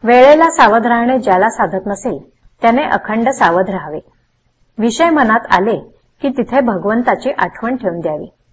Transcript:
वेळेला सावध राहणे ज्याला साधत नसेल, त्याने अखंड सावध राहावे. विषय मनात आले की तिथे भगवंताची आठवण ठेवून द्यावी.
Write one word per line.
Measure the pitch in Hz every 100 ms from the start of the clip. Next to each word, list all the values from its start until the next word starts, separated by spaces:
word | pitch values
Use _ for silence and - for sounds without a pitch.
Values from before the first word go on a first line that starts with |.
वेळेला | 220 247 262 302 330
सावध | 330 240 220 233
राहणे | 233 240 262
ज्याला | 240 185 214
साधत | - 202 190 196
नसेल, | 196 247 143 - _ _ _
त्याने | 226 233
अखंड | 302 202 - 220 233
सावध | 262 190 170 185
राहावे. | 190 151 156 - _ _ _ _ _ _ -
विषय | 226 226 339
मनात | 302 240 226 -
आले | 180 196 190 - _ _ _
की | 139
तिथे | 127 233 254
भगवंताची | 247 190 190 226 247 202 247
आठवण | - 180 - 226 254
ठेवून | 214 170
द्यावी. | 165 151 - _ _